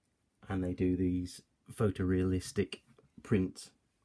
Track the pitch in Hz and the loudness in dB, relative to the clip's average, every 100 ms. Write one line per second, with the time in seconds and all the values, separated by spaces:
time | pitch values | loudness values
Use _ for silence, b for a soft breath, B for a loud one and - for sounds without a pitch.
0 | _ _ _ _ - 95 90 92 92 90 | _ _ _ _ -6 -4 -2 0 0 2
1 | 92 90 90 - - _ - - 107 - | 2 0 -4 -10 -20 _ -16 0 0 2
2 | 92 92 92 92 - - 95 - _ - | 0 2 2 0 -2 -2 -2 -6 _ -20
3 | _ - - 104 92 - - _ _ _ | _ -20 0 2 2 -4 -18 _ _ _